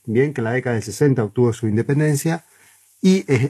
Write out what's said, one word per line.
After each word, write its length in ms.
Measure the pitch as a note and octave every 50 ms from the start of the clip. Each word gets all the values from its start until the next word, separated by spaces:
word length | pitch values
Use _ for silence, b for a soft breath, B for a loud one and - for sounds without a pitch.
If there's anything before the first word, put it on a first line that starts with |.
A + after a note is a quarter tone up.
| -
bien, 280 | B2 G#2+ A#2+ C#3 D3+ C#3
que 80 | -
en 40 | A2+
la 80 | A2 A#2+
década 220 | B2+ A#2+ B2 A#2+
del 80 | A2 G2+
sesenta 400 | A2 G2 - D3 C#3+ C3 A#2 A2
obtuvo 300 | G#2 - - B2 A#2+ A2+
su 140 | - -
independencia 760 | A2 G#2 A2 A2+ - C#3 C#3+ D#3 D3+ D3 C#3 - E3 E3 E3+ - b b b b b b b b b b _
y, 220 | - F#3 F#3 F#3+ - -
eh, 180 | C#3 A2 C3